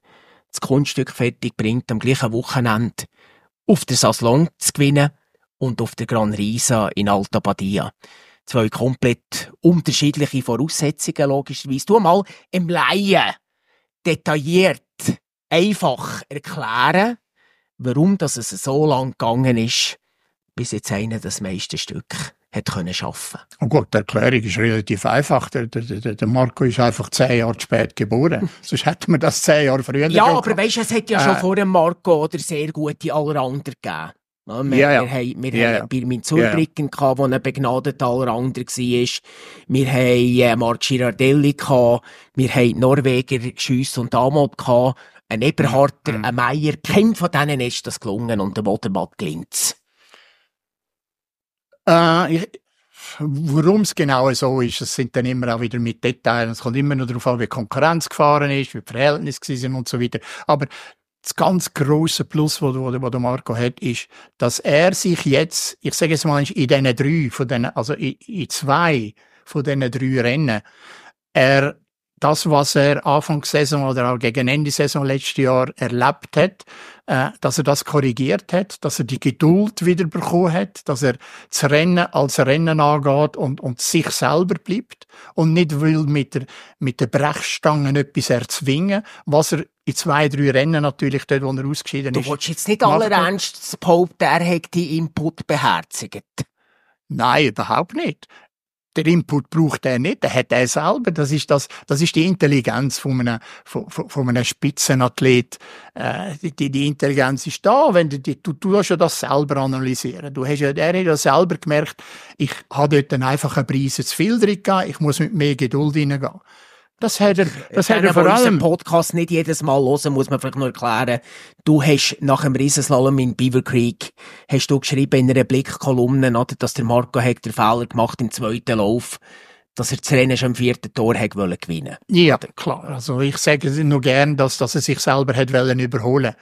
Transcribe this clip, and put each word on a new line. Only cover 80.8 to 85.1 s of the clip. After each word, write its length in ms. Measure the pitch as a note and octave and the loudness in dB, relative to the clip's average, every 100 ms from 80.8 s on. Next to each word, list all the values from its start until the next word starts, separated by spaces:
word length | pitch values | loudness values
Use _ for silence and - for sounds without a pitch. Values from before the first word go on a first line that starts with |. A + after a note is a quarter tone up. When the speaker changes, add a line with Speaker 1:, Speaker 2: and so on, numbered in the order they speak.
| - | -6
Speaker 2:
dass 140 | B2+ | 0
er 140 | C3+ B2 - - - | 0 0 -8 -20 -8
das 180 | - C#3+ | -2 2
Rennen 380 | D3 E3+ F3+ F3 | 4 4 2 0
als 320 | - C#3 - | 0 0 2
Rennen 400 | C3 D3 E3 D#3 | 2 2 2 2
angeht 580 | D3 D3 C#3 C#3 D3+ - | 2 2 2 2 0 -2
und, 240 | C#3 C3+ | -4 -4
und 200 | C3 A#2+ | -8 -6
sich 280 | - E3+ - | -2 0 0
selber 440 | - C3 D3+ F#3 | -2 0 2 0
bleibt 540 | F3+ - G3+ - - - | -4 -4 -6 -6 -18 -20